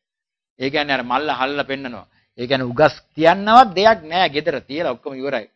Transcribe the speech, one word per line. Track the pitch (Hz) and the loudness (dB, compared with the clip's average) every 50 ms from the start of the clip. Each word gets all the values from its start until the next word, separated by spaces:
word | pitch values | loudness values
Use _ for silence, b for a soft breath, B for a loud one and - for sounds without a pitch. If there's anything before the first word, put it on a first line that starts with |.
| _ _ _ _ _ _ _ _ _ _ _ _ | _ _ _ _ _ _ _ _ _ _ _ _
ඒ | 131 139 | -6 -4
කියන්නේ | 139 151 147 147 139 | -4 -4 -2 -2 -2
අර | 127 123 | -4 -2
මල්ල | 120 123 135 151 151 135 | -2 -2 -2 -2 -2 -2
හල්ලා | 123 131 139 143 143 139 | -2 -4 -4 -2 -4 -6
පෙන්නනවා. | 135 135 139 139 127 117 98 90 _ _ _ _ _ _ - | -6 -8 -8 -10 -12 -14 -14 -18 _ _ _ _ _ _ -12
ඒ | 120 | -6
කියන්නේ | 123 135 131 131 120 | -4 -2 -2 -2 -4
උගස් | 120 127 151 147 - - _ _ | 0 2 2 2 2 0 _ _
තියන්නවත් | _ 151 156 165 180 196 202 214 226 247 262 220 165 | _ 2 2 4 4 2 2 6 6 6 6 6 4
දෙයක් | 175 202 220 226 185 156 | 2 4 4 4 2 -2
නැහැ. | 156 165 180 185 160 | -6 -2 0 0 0
ගෙදර | 139 147 151 165 147 123 | 0 -2 -4 -2 -4 -6
තියලා | - _ 135 156 175 147 123 | -8 _ -8 -4 -4 -4 -4
ඔක්කොම | 117 _ 143 135 | -6 _ -12 -10
ඉවරයි. | 131 131 143 135 117 104 - _ | -8 -6 -4 -4 -6 -6 -8 _